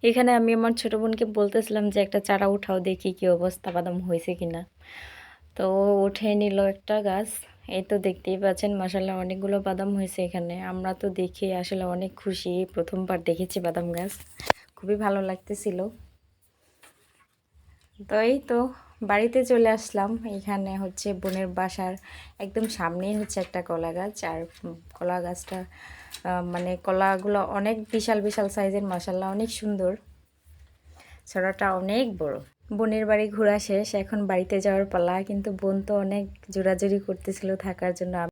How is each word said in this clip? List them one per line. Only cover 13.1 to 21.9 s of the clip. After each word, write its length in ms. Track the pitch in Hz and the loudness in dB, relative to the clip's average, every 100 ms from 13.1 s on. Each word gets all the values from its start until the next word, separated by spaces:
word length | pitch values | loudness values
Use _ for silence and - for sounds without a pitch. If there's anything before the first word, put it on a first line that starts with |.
| 180 | -2
দেখেছি 360 | 170 165 185 - | -2 -2 -2 -2
বাদাম 260 | 175 165 175 | -2 -2 -2
গাছ, 200 | 170 190 - - - - - - | -4 -4 -8 -18 -16 -4 -4 -4
খুবই 220 | - 190 208 | -14 -2 0
ভালো 240 | 208 196 | 2 0
লাগতেছিল। 560 | 190 185 - 202 214 180 202 233 - _ _ _ _ _ _ _ - _ _ _ _ _ _ _ _ _ _ _ | -2 -6 -8 -6 -4 -2 -4 -8 -20 _ _ _ _ _ _ _ -20 _ _ _ _ _ _ _ _ _ _ _
তো 160 | 196 208 | -2 2
এই 160 | 226 269 | 4 4
তো 200 | - 240 254 254 - _ | 2 0 0 -4 -20 _
বাড়িতে 380 | 208 208 233 254 | 2 4 4 4
চলে 240 | 247 247 226 | 4 6 6
আসলাম। 400 | 220 220 208 196 226 226 | 4 0 -2 0 -2 -6
এখানে 460 | 196 196 196 196 190 | -8 -4 -4 -2 -4
হচ্ছে 320 | 190 190 208 | -6 -6 -6
বোনের 360 | 190 190 185 190 | -4 -4 -2 -4
বাসার 460 | 180 185 - 185 | -2 -4 -2 -6